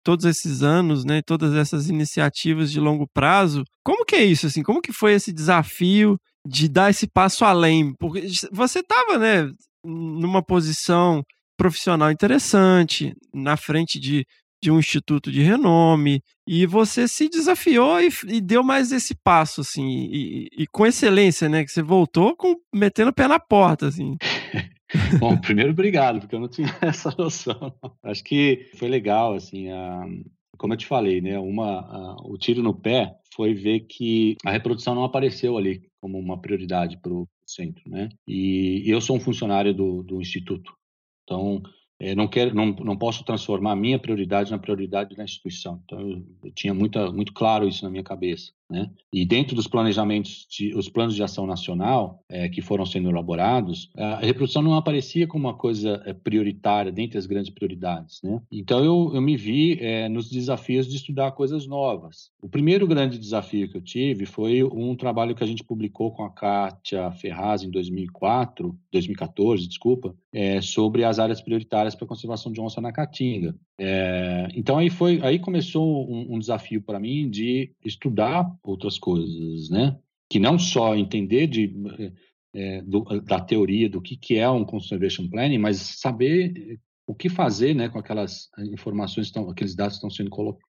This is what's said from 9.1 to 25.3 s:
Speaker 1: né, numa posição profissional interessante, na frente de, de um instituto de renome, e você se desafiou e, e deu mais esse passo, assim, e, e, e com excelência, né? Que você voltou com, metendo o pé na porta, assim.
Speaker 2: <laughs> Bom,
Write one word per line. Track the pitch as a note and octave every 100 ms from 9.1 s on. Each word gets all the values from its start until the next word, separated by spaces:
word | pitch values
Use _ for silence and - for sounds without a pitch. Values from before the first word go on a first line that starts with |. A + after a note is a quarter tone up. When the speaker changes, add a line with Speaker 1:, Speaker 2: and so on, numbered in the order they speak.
| D#4
Speaker 1:
né, | A3 G3 D3 - _ _ E3+
numa | E3 E3 E3 E3+ F#3+
posição | E3+ F3+ D#3 D#3 - F3 F3 D#3 C3+ _ _ -
profissional | F3 D#3 - E3 D3+
interessante, | D#3 G3+ C4+ - G3+ F#3+ F#3 E3 - D3 - _
na | C#3 C3+ D3+
frente | - D#3 E3 -
de, | C3+ D3 B2+ _ _ -
de | E3
um | D#3+
instituto | D3 D3 - D3 -
de | C#3
renome, | D3+ A#3+ A3+ E3 E3 D#3+ D3 C#3 - _ -
e | E3+ F3+
você | G3+ A3 - A#3+
se | - D#4
desafiou | E4 D#4+ F4+ F4 A#3+ C4 E4+
e, | F4 - -
e | A3+
deu | F3+ A#3
mais | C4 C4+ B3
esse | C4 - -
passo, | - F3 D#3 -
assim, | C#3 - C3+
e, | C3 B2+
e, | D3 G#2 B2+ - -
e | D#3+
com | - A3
excelência, | - A#3+ G3 G3 D#3 D#3
né? | D#3 C#3+
Que |
você | -
voltou | D3+ F#3 E3 E3 G3+ E4+
com, | F4+ F4 -
metendo | G3+ G3+ - A3+
o |
pé | - C4+
na | E4
porta, | - G3+ F3+ D#3 C#3+
assim. | D#3 C#3+ C#3+
Speaker 2:
<laughs> | - - - G#2 F#2 _ - - G2 D3+
Bom, | A#2